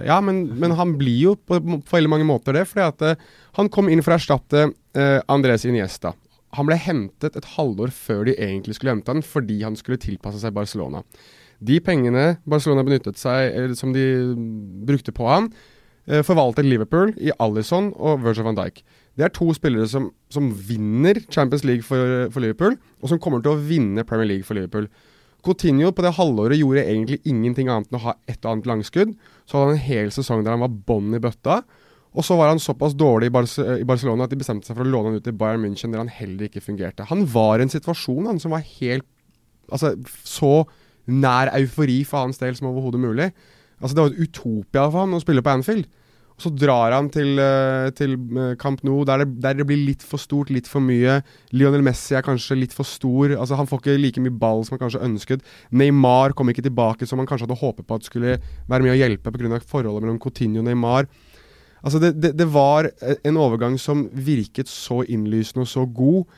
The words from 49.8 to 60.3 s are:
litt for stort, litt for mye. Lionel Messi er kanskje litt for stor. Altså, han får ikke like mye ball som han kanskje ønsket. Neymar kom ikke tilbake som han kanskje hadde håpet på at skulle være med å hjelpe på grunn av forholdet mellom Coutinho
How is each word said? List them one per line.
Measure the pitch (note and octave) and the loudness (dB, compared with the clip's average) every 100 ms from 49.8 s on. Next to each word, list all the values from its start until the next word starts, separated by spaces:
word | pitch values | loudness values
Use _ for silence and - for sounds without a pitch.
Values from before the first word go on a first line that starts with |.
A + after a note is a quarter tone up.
| C#3 | 0
litt | C3+ | -2
for | - D3 | -6 -10
stort, | - C#3+ C#3 | -4 -2 0
litt | B2+ B2 | -4 -2
for | C#3+ | 0
mye. | C3 A#2+ B2 C3+ - - _ | 2 4 4 2 -2 -14 _
Lionel | B2+ C#3 C#3+ C#3 | 2 4 4 2
Messi | B2 - C3+ | 0 -2 -2
er | C3+ | 0
kanskje | B2+ - C3+ | -2 -2 -2
litt | B2+ | -2
for | - C3+ | -6 -10
stor. | - C3 B2+ C#3+ B2+ | -4 -2 2 2 0
Altså, | B2 C#3 | -2 -2
han | C#3 | -2
får | C3+ | -2
ikke | C#3+ C#3 | 0 2
like | C#3 C3 | 0 0
mye | B2+ | -2
ball | A#2 A2+ A2 A2 | 0 0 0 -2
som | C3 | -4
han | B2+ | -4
kanskje | B2+ B2 | -4 -4
ønsket. | G#2 - C3 - - - | -4 -4 -6 -6 -20 0
Neymar | B2 C#3 C#3+ B2+ B2 C#3 | 4 6 6 6 6 4
kom | C3+ B2 | 2 0
ikke | A#2+ C3 | 0 -2
tilbake | A#2+ A2+ A2+ B2 | 0 0 0 -4
som | C3 | -4
han | C3 | -4
kanskje | C3 A#2+ | -4 -4
hadde | B2 | -4
håpet | C#3 A2 - | -4 -6 -6
på | A2+ | -8
at | - | -6
skulle | A#2+ B2 B2+ - - - | -4 -2 -2 -6 -12 -2
være | B2+ | 2
med | B2+ C3 | 4 4
å | |
hjelpe | B2 G2+ A#2 | 2 0 -6
på | A#2+ | -6
grunn | A#2+ | -4
av | A#2 | -4
forholdet | - C#3+ A2 G#2 A2 | -4 -4 -2 -4 -4
mellom | A#2 | -4
Coutinho | B2+ | -6